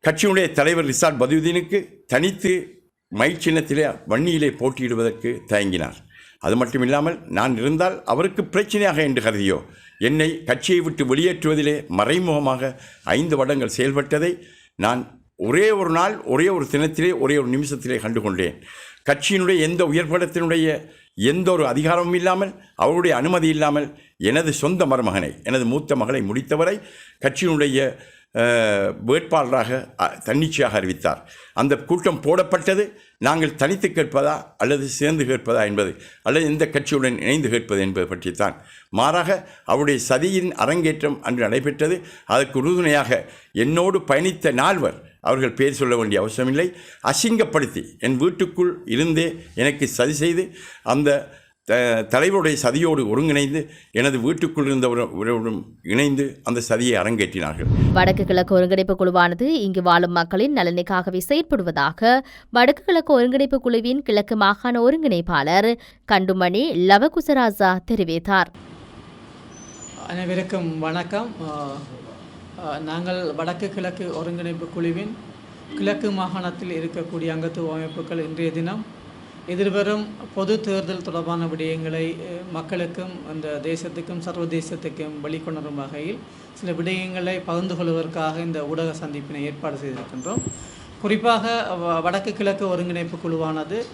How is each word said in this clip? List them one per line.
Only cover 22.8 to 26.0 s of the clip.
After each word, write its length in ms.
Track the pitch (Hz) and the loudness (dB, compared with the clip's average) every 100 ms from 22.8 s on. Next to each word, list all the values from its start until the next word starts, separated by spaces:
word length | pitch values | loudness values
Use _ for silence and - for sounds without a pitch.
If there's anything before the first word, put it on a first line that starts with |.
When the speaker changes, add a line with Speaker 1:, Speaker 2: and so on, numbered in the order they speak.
| 120 170 175 131 | 2 4 2 2
Speaker 1:
அனுமதி 320 | 147 180 160 | 2 2 2
இல்லாமல் 500 | 156 151 147 147 - _ _ | 2 2 2 -2 -8 _ _
எனது 360 | 95 143 165 | 2 2 2
சொந்த 320 | 147 143 180 - | 0 0 2 2
மருமகனை, 580 | 131 110 95 76 - | 2 2 0 -2 -6
எனது 220 | - 131 117 | -2 0 0
மூத்த 300 | 135 151 | -2 0
மகளை 260 | 139 | -2